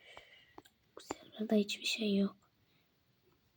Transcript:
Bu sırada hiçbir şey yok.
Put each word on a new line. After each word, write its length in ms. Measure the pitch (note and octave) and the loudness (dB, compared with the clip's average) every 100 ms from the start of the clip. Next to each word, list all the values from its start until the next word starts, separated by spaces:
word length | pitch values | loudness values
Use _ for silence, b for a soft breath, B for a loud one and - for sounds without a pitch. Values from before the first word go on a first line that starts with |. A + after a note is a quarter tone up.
| b b b b b b - _ _ - | b b b b b b -20 _ _ -16
Bu 40 | |
sırada 540 | - - - - G#3+ | -12 -12 -12 -6 2
hiçbir 320 | G#3+ G3+ - - | 2 2 -2 -4
şey 300 | - G#3+ G3 | -2 0 2
yok. 200 | G3 - _ _ _ _ _ _ _ _ _ _ _ | 2 -2 _ _ _ _ _ _ _ _ _ _ _